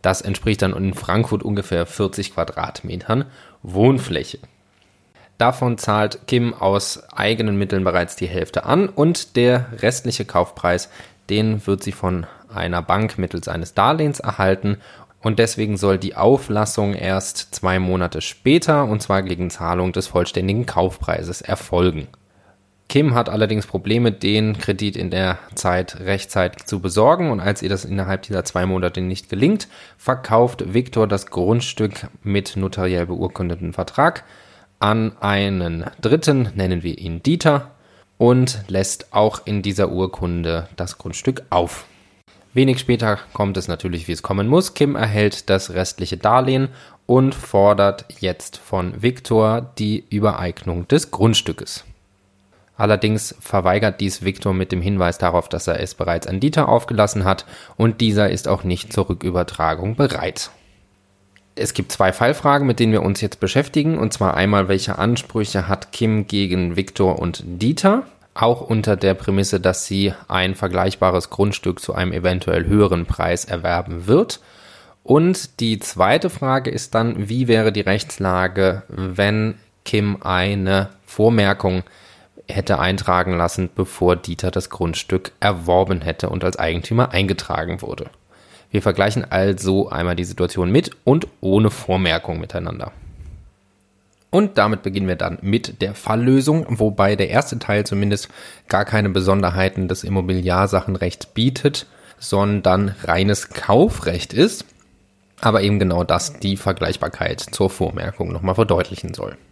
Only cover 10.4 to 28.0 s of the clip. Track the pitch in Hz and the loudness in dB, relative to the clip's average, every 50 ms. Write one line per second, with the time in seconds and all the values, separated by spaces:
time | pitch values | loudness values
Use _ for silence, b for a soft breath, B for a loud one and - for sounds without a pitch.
10.4 | 87 - - - - 87 87 90 - B B B B B B B _ - 101 107 | 0 0 -4 -4 0 0 0 0 -2 B B B B B B B _ -4 -2 0
11.4 | 110 110 110 107 - - 98 95 - 101 95 - - 92 92 90 82 B B B | 0 0 0 -2 0 -2 -2 -2 -2 -8 -8 -4 -4 -2 -2 -2 -6 B B B
12.4 | B - 107 92 87 87 87 87 82 - 90 98 110 107 - - 92 87 - 87 | B -14 -8 -6 -4 -2 -2 -4 -2 0 0 0 0 -2 -2 -4 -6 -6 -6 -8
13.4 | 80 - 85 85 82 - _ - 98 123 156 165 156 147 135 - - - - - | -8 -6 -6 -6 -8 -4 _ 2 2 4 4 2 0 -2 -2 -2 -6 -6 -2 2
14.4 | 98 95 95 95 - 104 104 104 B B B B B B B _ - 113 110 107 | 2 2 2 2 0 -4 -4 -4 B B B B B B B _ -2 -2 2 2
15.4 | 113 107 - - 110 107 104 92 98 101 95 92 98 95 - - 95 107 135 135 | 2 2 2 -2 -2 -2 -2 0 2 2 2 2 0 -6 -2 2 4 4 4 4
16.4 | - - 107 107 107 107 - - 104 101 101 - - 95 95 95 - - - - | 2 -2 0 0 0 0 0 -2 -2 -2 -2 -2 -2 -2 -2 -2 -4 -4 -10 -10
17.4 | - _ - - - 92 92 92 92 90 92 92 90 87 - 80 - - - _ | -10 _ -10 -4 0 0 2 2 2 0 0 0 0 -2 -4 -6 -8 -8 -12 _
18.4 | _ 131 147 170 175 - 156 147 143 113 107 104 - - 101 98 95 95 90 82 | _ 4 4 4 4 2 2 2 2 2 0 -2 0 0 0 0 0 -2 -4 -2
19.4 | 92 87 - - 87 85 87 92 90 92 87 92 95 - - 90 87 - - 90 | -4 -6 -4 -6 -4 -2 0 0 0 0 0 -2 -4 -2 0 0 0 0 -2 -2
20.4 | 92 95 98 110 120 - - 90 90 92 90 - - - 82 82 82 85 90 - | -2 0 0 -2 -2 -2 0 0 0 0 0 -4 -4 -4 -4 -4 -4 -8 -10 -10
21.4 | - - - - - - - 87 90 90 82 76 69 - - _ _ b b b | -6 -6 -6 -6 -4 -2 0 2 2 2 2 -2 -8 -12 -18 _ _ b b b
22.4 | b b b b _ _ _ _ _ _ - 135 151 151 120 120 120 - - 107 | b b b b _ _ _ _ _ _ 2 4 4 4 4 4 2 2 0 0
23.4 | 110 101 110 107 101 - - 95 90 101 107 120 120 117 101 - - 98 104 107 | 0 2 0 -2 -2 -4 -6 -6 -2 0 0 2 2 2 0 0 0 0 2 2
24.4 | 107 107 107 101 - - 101 95 107 104 95 - 90 92 90 92 95 92 92 - | 2 0 -2 -2 -2 -4 -2 -2 -2 -4 -4 -4 -6 -4 -2 0 0 0 -2 -4
25.4 | - - - - - 95 90 90 92 - - - 90 92 98 98 - - - 101 | -8 -14 -12 -4 -2 0 0 0 -2 -4 -10 -10 -4 -2 -2 -2 -4 -4 0 0
26.4 | 90 90 - - - - - 95 87 95 85 101 110 131 165 180 175 156 123 98 | 0 0 -2 -8 -10 -6 -6 -4 -4 -2 2 4 6 6 6 4 2 -2 -2 -2
27.4 | 87 101 101 - - 95 98 92 - - 95 98 | -2 -2 -2 -2 -2 -4 -4 -4 -4 -4 -4 -4